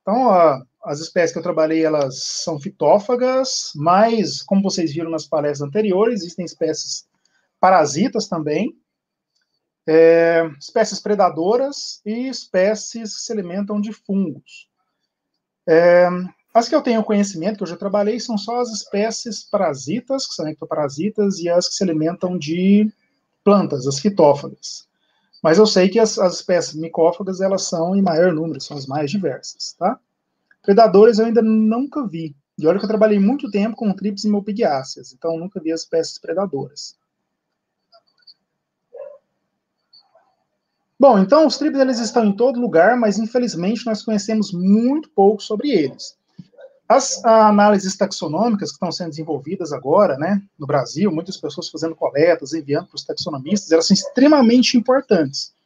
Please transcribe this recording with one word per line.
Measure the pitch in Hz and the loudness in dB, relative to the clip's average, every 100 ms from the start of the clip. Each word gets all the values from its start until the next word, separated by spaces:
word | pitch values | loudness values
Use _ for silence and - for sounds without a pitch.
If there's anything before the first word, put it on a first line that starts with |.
Então, | - 226 254 | -2 0 4
a, | 190 165 131 - _ | 6 4 2 -8 _
as | - 147 | -10 -10
espécies | 160 180 165 | -4 -2 -2
que | 170 | -2
eu | |
trabalhei, | 170 160 156 160 | -4 -2 0 2
elas | 156 151 135 139 | 0 0 -2 -6
são | - - - 151 | -10 -8 -8 -8
fitófagas, | 143 - 147 196 196 247 254 262 262 - - 151 | -10 -4 2 2 2 -2 0 0 -2 -6 -8 -4
mas, | 156 185 226 233 160 - | 2 4 4 2 -2 -6
como | - 196 | -2 0
vocês | 196 190 160 | 0 -2 -4
viram | 143 165 | -4 -6
nas | 160 - | -8 -4
palestras | 156 147 143 143 | -2 -2 -4 -4
anteriores, | 143 214 185 226 233 | -2 0 2 0 0
existem | 170 - | -8 -10
espécies | 165 - 156 156 - - _ _ _ _ _ _ | -12 -6 -4 -4 -8 -12 _ _ _ _ _ _
parasitas | 185 190 147 139 233 233 - | 4 4 4 0 -2 -2 -4
também, | 170 151 151 240 - _ _ _ _ _ _ _ _ _ _ - | -6 -2 -2 -4 -8 _ _ _ _ _ _ _ _ _ _ 2
é, | 160 165 165 170 170 165 143 | 6 8 6 4 2 0 -6
espécies | - 226 208 196 | -6 -2 -2 -4
predadoras | - 202 180 151 175 240 269 285 - - | -4 0 0 0 -2 0 -2 -8 -14 -14
e | 208 226 262 | -8 -6 -6
espécies | 247 - 185 190 214 - 233 220 | -10 -4 0 0 0 -8 -12 -12
que | - | -12
se | - | -10
alimentam | 226 175 180 202 208 | -8 -8 -8 -6 -6
de | 208 | -6
fungos. | 214 - 196 180 - _ - _ _ _ _ _ _ _ _ _ _ - | -10 -6 -2 -2 -6 _ -20 _ _ _ _ _ _ _ _ _ _ 2
É, | 160 175 175 180 180 185 _ _ | 4 6 6 4 0 -8 _ _
as | 226 233 | 0 2
que | |
eu | 311 | 0
tenho | 277 226 | 0 -2
conhecimento, | 214 208 202 185 175 208 | 0 0 0 -4 -6 -6
que | |
eu | 175 | -10
já | 175 | -8
trabalhei, | 196 202 208 240 | -4 -2 -2 -4
são | - 214 | -4 -6
só | 208 240 | -4 -6
as | 247 | -6
espécies | 214 - 202 220 220 240 202 | -8 -8 -4 -4 -4 -10 -12
parasitas, | - 202 180 139 135 214 - 269 - | -6 -2 -2 -4 -6 -8 -4 -8 -6
que | |
são | - 156 | -8 -8
ectoparasitas, | 156 - 156 143 139 196 214 202 185 | -8 -8 -4 -4 -4 -6 -2 -4 -2
e | 170 | 0
as | 175 175 | 0 0
que | |
se | - | -4
alimentam | 185 156 156 175 180 180 | -2 0 -2 -4 -6 -6
de | 147 170 190 202 214 - _ _ _ _ | -4 0 4 4 4 -4 _ _ _ _
plantas, | - 202 175 139 131 | 2 2 2 -4 -4
as | 139 | -2
fitófagas. | 208 202 151 - - - - - _ _ _ _ _ _ | -2 4 4 4 -2 -16 -16 -18 _ _ _ _ _ _
Mas | 160 170 | 2 6
eu | 214 | 6
sei | 196 185 | 4 2
que | 202 | 2
as, | 220 - | 0 2
as | 190 | -2
espécies | 175 - 180 160 | -2 -2 -2 -2
micófagas, | 147 165 170 165 175 190 185 | -8 -8 2 2 2 -8 -4
elas | 196 190 | -2 -2
são | - 175 170 196 | -4 -4 0 0
em | |
maior | 190 156 180 | 2 2 2
número, | 156 165 135 | 2 -6 -8
são | - 147 | -12 -14
as | 135 | -8
mais | 139 147 | -6 -4
diversas, | 202 170 123 - - - - | -4 -4 -8 -14 -14 -16 -4
tá? | 175 262 _ _ _ _ _ _ | -4 -4 _ _ _ _ _ _
Predadores | - 202 220 185 220 214 | 0 4 6 8 6 6
eu | 233 | 2
ainda | 233 | 2
nunca | 226 220 220 226 277 311 240 | 2 2 2 0 -4 -6 -8
vi. | 165 160 - _ - | -8 -12 -14 _ -4
E | 151 | 0
olha | 196 | 0
que | |
eu | 202 | -2
trabalhei | 214 214 208 | 2 2 4
muito | 196 285 240 | 2 0 -4
tempo | 220 226 | -4 -4
com | 214 220 | -4 -4
trips | 185 202 202 | -4 -6 -6
e | 214 | -2
melpigiáceas, | 208 208 208 190 139 135 - 127 | -2 -4 -2 -2 -2 -6 -16 -20
então | _ 170 165 | _ -6 -6
nunca | 175 190 | -8 -8
vi | 160 | -6
as | 165 | -6
espécies | - 165 160 - | -4 -4 -4 -10
predadoras. | - 165 196 139 135 - - _ _ _ _ _ _ _ _ _ _ _ _ _ _ _ _ _ _ _ _ - - - _ _ _ _ _ _ _ _ _ _ _ _ _ _ _ _ _ _ | -8 -4 -4 -6 -10 -14 -20 _ _ _ _ _ _ _ _ _ _ _ _ _ _ _ _ _ _ _ _ -20 -20 -20 _ _ _ _ _ _ _ _ _ _ _ _ _ _ _ _ _ _
Bom, | 269 214 | 6 6
então | 190 294 | 6 4
os | 311 - | 4 2
trips, | 294 269 | -4 0
eles | 262 233 | 0 0
estão | 220 247 | -2 0
em | 214 | 0
todo | 196 247 240 | 2 0 0
lugar, | 240 160 180 247 | 0 4 4 4
mas | 226 196 | 0 -2
infelizmente | 220 254 247 160 180 240 | -2 -2 -4 -4 -4 -4
nós | 240 214 | -4 -6
conhecemos | - 208 202 220 208 | -4 -4 -2 -4 -2
muito | 175 185 208 240 294 311 | -2 2 2 2 -2 -4
pouco | - 196 214 | 2 2 2
sobre | - 208 294 | -6 -6 -2
eles. | 220 139 - - _ _ _ - _ - _ _ | 0 0 -6 -20 _ _ _ -20 _ -20 _ _
As | 254 269 - | 2 2 -4
análises | 233 220 214 208 208 202 190 - | 4 6 6 6 4 4 -2 -4
taxonômicas | 196 - 170 156 240 202 160 | -4 -4 -6 -2 -2 -2 -6
que | |
estão | - 180 | -6 -8
sendo | 151 175 | -6 -10
desenvolvidas | 151 160 147 143 185 165 | -10 -8 -8 -8 -8 -8
agora, | 139 127 175 196 135 | -8 0 2 2 0
né, | 160 202 - _ | -2 -4 -6 _
no | 139 | -4
Brasil, | 143 120 147 202 | -2 -2 -2 -2
muitas | 160 180 - | -2 -8 -10
pessoas | 156 151 160 | -10 -10 -12
fazendo | 156 165 160 | -8 -8 -4
coletas, | 147 135 165 165 135 | -6 0 0 2 -2
enviando | 160 139 147 185 | -10 -4 -6 -6
pros | 143 | -16
taxonomistas, | - 156 - 143 135 202 - | -12 -10 -8 -10 -4 -4 0
elas | 160 165 | 0 2
são | |
extremamente | 196 - - 277 302 226 247 240 247 | 0 0 2 4 6 6 4 4 2
importantes. | 220 262 - 190 143 139 - _ | 2 0 2 0 0 -4 -14 _